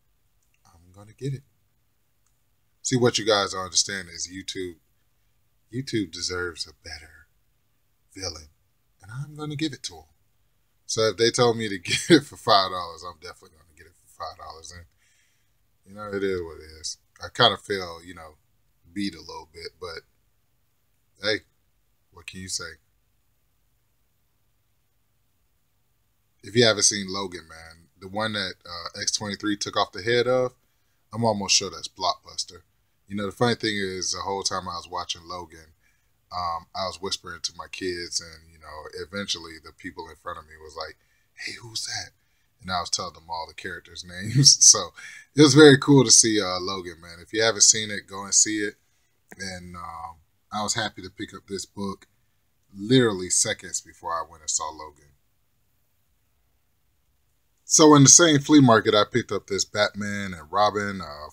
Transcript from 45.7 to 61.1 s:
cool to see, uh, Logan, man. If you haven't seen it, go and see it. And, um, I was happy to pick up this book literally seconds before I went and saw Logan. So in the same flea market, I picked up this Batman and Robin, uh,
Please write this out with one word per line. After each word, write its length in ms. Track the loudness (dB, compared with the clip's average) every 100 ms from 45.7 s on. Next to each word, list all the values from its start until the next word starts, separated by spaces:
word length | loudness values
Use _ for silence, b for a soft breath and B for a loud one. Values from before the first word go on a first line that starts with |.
| 10
cool 260 | 8 6
to 80 | 8
see, 300 | 6 6 2
uh, 200 | 0 -4
Logan, 380 | -6 -8 -10 -16
man. 200 | -20 -20
If 140 | -8
you 80 | 0
haven't 180 | 0 4
seen 300 | 4 4 0
it, 160 | -10 -10
go 180 | -14
and 100 | -2
see 260 | 0 2 0
it. 160 | -4 -8 _ _ _ _ _ -14
And, 380 | -12 -12 -14 -16
um, 400 | -14 -14 -16 -18 _ _ _
I 100 | -8
was 120 | -6
happy 280 | -4 -6 -8
to 80 | -20
pick 240 | -14 -14
up 120 | -14 -12
this 180 | -12 -12
book 400 | -10 -10 -10 _ _ _ _ _ _ _
literally 560 | -14 2 4 4 0 -2
seconds 520 | -2 -2 -6 -8 -12
before 320 | -12 -14 -8
I 120 | -8 -8
went 140 | -14
and 80 | -8
saw 200 | -6 -6
Logan. 400 | -10 -18 _ _ _ _ _ _ _ _ _ _ _ _ _ _ _ _ _ _ _ _ _ _ _ _ _ _ _
So 300 | 0 6 8 8
in 80 |
the 40 | 10
same 300 | 10 10 4
flea 220 | 6 8
market, 340 | 8 6 4
I 80 | 2 2
picked 220 | -2 -4
up 160 | -6 -4
this 160 | -6
Batman 680 | -4 -2 -2 -2 -8 -6 -8
and 180 | -10 -6
Robin, 500 | 0 2 0 -4 -8
uh, 300 | -10